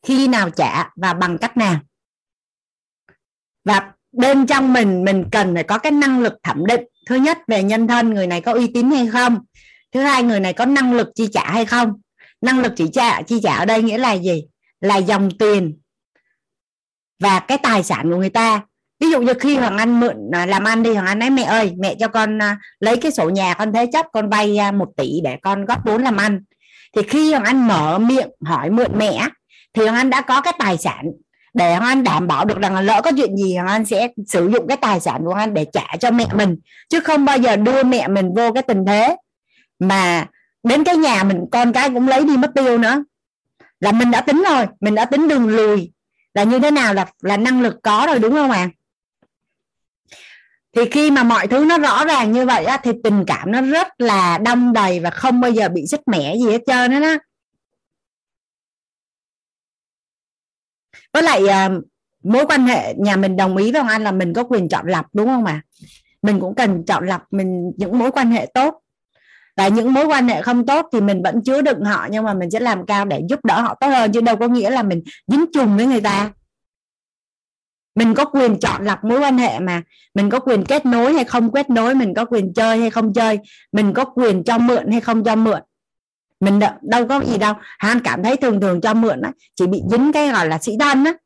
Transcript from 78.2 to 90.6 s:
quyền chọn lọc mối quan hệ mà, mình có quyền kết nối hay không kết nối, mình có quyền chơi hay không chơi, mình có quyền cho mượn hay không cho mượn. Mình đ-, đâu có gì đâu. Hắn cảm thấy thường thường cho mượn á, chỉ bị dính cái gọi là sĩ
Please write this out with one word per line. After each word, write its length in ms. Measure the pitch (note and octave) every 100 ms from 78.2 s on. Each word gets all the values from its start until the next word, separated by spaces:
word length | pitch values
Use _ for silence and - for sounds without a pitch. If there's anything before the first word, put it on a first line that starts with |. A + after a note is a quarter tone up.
| D4
quyền 340 | C#4 B3 F#3+
chọn 260 | - - G3+
lọc 180 | F#3+
mối 160 | G#3+ B3
quan 180 | C#4+ B3+
hệ 220 | A#3+ A#2
mà, 220 | F3+ E3+ E3+ _ _
mình 160 | G3 G3+
có 100 | B3
quyền 260 | C4 G#3+ F3+
kết 200 | D4 C#4
nối 280 | A#3 B3
hay 100 | D#4
không 280 | - B3 A#3
kết 180 | C4+ C#4+
nối, 260 | A#3 A3+ C4
mình 180 | A3
có 120 | F3+ A#3
quyền 280 | A#3 F#3+
chơi 240 | F3+ A3+ A3+
hay 120 | A#3
không 240 | A#3 A3
chơi, 260 | G#3 A3 G#3+ G#3 - _
mình 220 | G3+ G#3
có 120 | G3 C4+
quyền 380 | B3 A#3+ F#3
cho 140 | E3+ A#3
mượn 340 | A#3+ A#3+ -
hay 100 | A3+
không 220 | A#3 A3+
cho 120 | A3 A3
mượn. 260 | A3 F3+ _ _ _ _ _ _ _ _
Mình 200 | G3 G3+
đ-, 180 | G#3+ -
đâu 260 | C#4 A#3 A#3+
có 140 | C#4
gì 160 | B3+ G#3+
đâu. 160 | G#3+ G#3 - -
Hắn 200 | G#3 A#3+
cảm 200 | B3 F3+
thấy 140 | G#3 C4
thường 240 | C4 G#3
thường 200 | G3 F3
cho 120 | G#3+
mượn 280 | A3 A3+ B2+
á, 100 | - - _ -
chỉ 120 | F#3
bị 140 | F#3 F3+
dính 200 | A#3 C#4
cái 180 | D4+ D4
gọi 160 | A3+ E3
là 100 |
sĩ 140 | D#3